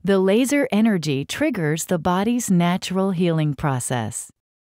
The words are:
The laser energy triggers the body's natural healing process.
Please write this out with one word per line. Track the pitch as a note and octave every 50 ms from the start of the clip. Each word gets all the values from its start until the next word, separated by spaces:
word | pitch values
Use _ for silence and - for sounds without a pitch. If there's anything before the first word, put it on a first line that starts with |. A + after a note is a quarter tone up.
| -
The | F3+ G3 F#3+
laser | F#3+ F#3+ G3 A#3 C4+ A#3 C#4+ C#4+ C#4 -
energy | - G#3 A3 A3+ G#3 F3+ D3 D3+ C#3 C3+ C#3+
triggers | - - - C#4+ D#4+ B3 G3 D#3+ D3 D#3 E3 -
the | - F#3
body's | E3+ D3+ F#3 F3+ F#3 G3+ A#3 A#3+ B3 - -
natural | F#3+ F3 E3+ F3 F3+ F#3+ - - F3+ F#3+ F#3+ G3
healing | F#3+ E3 F#3 E3+ E3 D#3+ D3+ D3+ C#3
process. | - - D3 C3+ B2+ - - C3+ A#2+ A2 G#2+ - - - - _ _ _ _ _ _ _